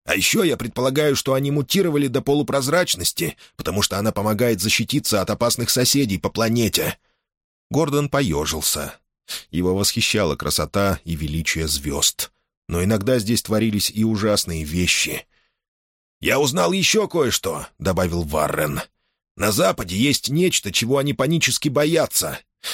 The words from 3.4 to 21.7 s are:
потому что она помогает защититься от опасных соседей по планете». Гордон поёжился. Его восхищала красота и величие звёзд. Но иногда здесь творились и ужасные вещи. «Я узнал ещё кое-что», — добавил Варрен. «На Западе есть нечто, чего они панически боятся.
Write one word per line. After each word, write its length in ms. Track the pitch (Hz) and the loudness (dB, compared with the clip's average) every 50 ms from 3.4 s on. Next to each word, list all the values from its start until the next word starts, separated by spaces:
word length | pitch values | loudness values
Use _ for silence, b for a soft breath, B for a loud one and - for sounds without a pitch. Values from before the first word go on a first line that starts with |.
| B B B | B B B
потому 240 | B - 78 87 104 | B -6 -4 -2 -2
что 180 | 104 - 92 98 | -2 -2 -2 -2
она 140 | 104 110 - | -2 -2 -2
помогает 480 | 101 101 107 107 101 123 120 113 90 | -2 0 0 0 2 2 2 0 0
защититься 600 | 90 110 - - 117 - - 147 - - 110 98 90 | 0 0 0 0 0 -2 -2 -2 -2 0 0 0 0
от 80 | - | -2
опасных 400 | 104 - 120 120 - - 117 - | -2 0 0 0 0 0 -2 -2
соседей 480 | - 143 156 - - 143 139 104 98 85 | 0 2 2 2 2 2 2 0 0 -2
по 120 | - 98 | -2 -2
планете». 680 | - 104 113 110 117 120 117 101 - - - - - - _ _ _ _ _ _ _ _ _ _ _ _ _ - | -2 0 0 0 2 2 2 2 0 0 -2 -4 -6 -8 _ _ _ _ _ _ _ _ _ _ _ _ _ -4
Гордон 380 | - 143 165 147 139 147 147 139 | -2 0 0 2 2 0 0 0
поёжился. 840 | - 143 143 98 76 71 78 76 - 78 73 - - 76 71 - - - _ _ _ _ _ B B B B B | 0 0 0 2 0 0 -2 -2 -2 -2 -2 -2 -2 -4 -6 -8 -12 -16 _ _ _ _ _ B B B B B
Его 240 | B 82 90 90 92 | B -2 0 0 2
восхищала 640 | 98 101 - - 117 - - - 107 98 80 69 | 2 0 0 0 0 0 0 2 2 0 0 0
красота 640 | - - 73 - - 78 71 - 98 101 98 90 - - | -2 -2 -2 -2 -2 -2 -2 0 0 0 0 0 -2 -4
и 120 | 82 82 | -6 -6
величие 500 | 73 78 73 76 82 80 - - 80 80 | -4 -4 -4 -2 -2 -2 -2 -2 -2 -2
звёзд. 640 | 76 71 71 69 73 71 71 - - - - - - _ _ _ _ _ _ _ - | -2 -4 -4 -4 -4 -2 0 0 0 0 -2 -6 -10 _ _ _ _ _ _ _ -4
Но 140 | - 85 90 | -2 0 2
иногда 360 | 101 113 104 98 123 131 123 | 2 2 0 2 2 0 0
здесь 240 | 98 104 120 104 - | 2 0 0 0 0
творились 480 | - 110 107 113 113 104 101 - - | 0 0 0 2 2 2 0 0 -2
и 140 | - 107 110 | 0 0 0
ужасные 600 | 110 110 101 107 107 104 - - 87 82 80 78 | 2 2 2 2 2 2 0 0 -2 -4 -6 -4
вещи. 640 | 73 80 87 90 82 - - - - 73 - - _ _ _ _ _ _ _ _ _ _ _ _ _ _ _ _ _ _ _ | -2 0 0 2 2 2 2 0 -2 -2 -6 -8 _ _ _ _ _ _ _ _ _ _ _ _ _ _ _ _ _ _ _
«Я 200 | - 98 120 135 | -2 0 2 2
узнал 320 | 147 131 135 180 175 170 185 | 2 2 2 2 2 2 2
ещё 360 | 196 170 - - 214 208 - | 2 2 2 2 2 2 2
кое-что», — 580 | 165 170 139 117 95 - - 92 78 73 69 - _ - | 2 0 0 2 0 -2 -2 -4 -6 -6 -8 -12 _ -6
добавил 440 | 73 95 90 92 92 87 85 87 82 | -2 0 0 2 2 0 0 -2 -2
Варрен. 580 | 73 76 76 76 73 - 76 76 73 69 - - - _ _ _ _ _ _ _ _ _ | -2 0 0 0 0 0 -2 -2 -2 -4 -6 -8 -10 _ _ _ _ _ _ _ _ _
«На 140 | - 95 107 101 | -2 0 0 2
Западе 440 | 127 180 190 - - 113 87 92 | 2 2 2 0 -2 -4 -4 0
есть 320 | 98 123 143 135 - - - | 2 2 2 2 0 0 -2
нечто, 440 | 139 160 185 180 - - - 101 87 | 0 2 2 2 2 0 -2 -2 -2
чего 260 | - 117 113 135 139 | -2 0 0 2 0
они 140 | 135 143 120 | 0 0 0
панически 560 | - 131 147 170 160 - 135 123 - - | 0 0 0 2 2 2 0 0 0 -2
боятся. 680 | 151 | 0